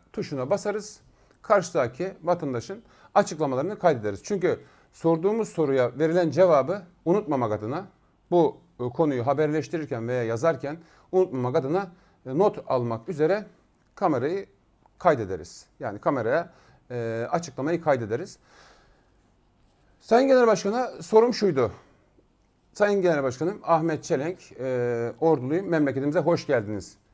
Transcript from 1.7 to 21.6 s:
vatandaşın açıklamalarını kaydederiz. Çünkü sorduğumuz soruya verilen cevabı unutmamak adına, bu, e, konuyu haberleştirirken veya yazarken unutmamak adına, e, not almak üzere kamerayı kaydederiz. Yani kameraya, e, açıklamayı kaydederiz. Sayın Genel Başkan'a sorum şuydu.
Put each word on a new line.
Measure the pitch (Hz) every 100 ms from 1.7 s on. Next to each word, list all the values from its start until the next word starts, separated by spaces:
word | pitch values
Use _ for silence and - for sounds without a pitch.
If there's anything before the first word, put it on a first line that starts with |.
| 160 120 - 185 190
vatandaşın | 160 175 147 120 - 214 - _ -
açıklamalarını | 202 202 156 143 127 175 208
kaydederiz. | 175 127 104 98
Çünkü | - 202 170 117 - _ _
sorduğumuz | - 165 165 190 226 208
soruya | - 143 135 123 131
verilen | 160 175 165
cevabı | 139 185 143 131 202 - _
unutmamak | 165 202 208 135 113
adına, | 104 107 160 196 _ _ _ -
bu, | 175 156 - _ -
e, |
konuyu | 123 - 156 127 120
haberleştirirken | 143 151 156 135 165 143 120 113
veya | 123
yazarken | 113 113 165 143 139 170 - _ _
unutmamak | 185 185 127 123 156
adına, | 135 180 185 - _ _ 127
e, | 139
not | 208 208 -
almak | 131 120 113 -
üzere | 147 156 208 - _ _ _ _
kamerayı | - 185 127 139 196 185 _ _ _ _ -
kaydederiz. | 180 135 95 90 85 - - -
Yani | 120 101
kameraya, | 170 139 110 156 170 - _ _ -
e, | 123 113 113 120
açıklamayı | 170 170 - 143 170
kaydederiz. | 156 135 104 120 196 - _ - - _ _ _ _ _ _ _ _ _ _ _ _ _
Sayın | - 233 269
Genel | 254 233
Başkan'a | 202 202 240 240 -
sorum | 165 220 240
şuydu. | - 190 131